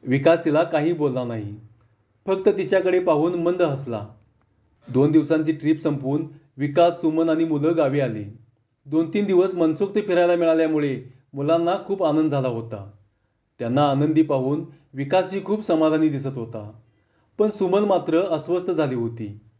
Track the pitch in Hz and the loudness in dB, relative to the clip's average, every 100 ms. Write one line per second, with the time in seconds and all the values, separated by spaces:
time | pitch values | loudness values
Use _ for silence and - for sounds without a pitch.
0 | - 135 147 170 170 147 165 160 151 170 | -2 2 4 4 2 0 2 0 0 0
1 | 147 127 120 113 101 104 - _ _ _ | -2 -2 -6 -6 -8 -14 -20 _ _ _
2 | _ _ - 190 196 196 185 190 185 180 | _ _ -4 2 2 2 2 2 4 2
3 | 180 151 165 175 170 180 170 135 135 110 | 2 2 2 0 -2 0 0 0 -6 -8
4 | 104 - _ _ _ _ _ _ - 127 | -10 -18 _ _ _ _ _ _ -4 2
5 | 147 156 147 160 156 151 147 156 165 139 | 4 4 4 0 0 -2 0 0 -2 -4
6 | 131 147 165 - _ - 143 143 170 170 | -4 -4 -4 -12 _ -6 -2 4 2 2
7 | 165 156 165 160 165 156 156 165 143 143 | -2 0 0 0 0 0 0 2 0 0
8 | 131 107 101 107 _ _ _ _ - 156 | -2 -4 -10 -16 _ _ _ _ -4 -2
9 | 165 208 202 180 185 180 160 151 196 208 | 0 -2 2 2 2 2 0 0 -2 -2
10 | 208 175 175 175 165 160 160 156 143 123 | 0 2 4 4 2 2 2 0 -2 -4
11 | - - _ 139 143 165 170 196 - 196 | -10 -20 _ -6 0 0 0 -2 -4 -2
12 | 170 151 156 139 131 113 113 110 98 - | 0 2 0 0 -2 -4 -8 -12 -14 -20
13 | _ _ _ _ _ _ 117 127 147 135 | _ _ _ _ _ _ -2 2 2 2
14 | 151 156 156 139 127 151 170 - _ 131 | 2 2 2 0 0 -4 -6 -18 _ -10
15 | 139 185 180 196 196 214 - 160 156 156 | -2 0 0 -6 -4 -4 0 2 2 2
16 | 156 139 135 131 113 117 107 - _ _ | 0 0 -6 -8 -10 -12 -14 -18 _ _
17 | _ _ _ - 214 208 185 190 208 185 | _ _ _ -2 -2 0 0 2 2 0
18 | 143 160 190 160 143 180 180 165 147 127 | 2 0 0 -2 -2 -4 -2 -2 -2 -2
19 | 117 113 107 104 _ _ | -4 -6 -12 -14 _ _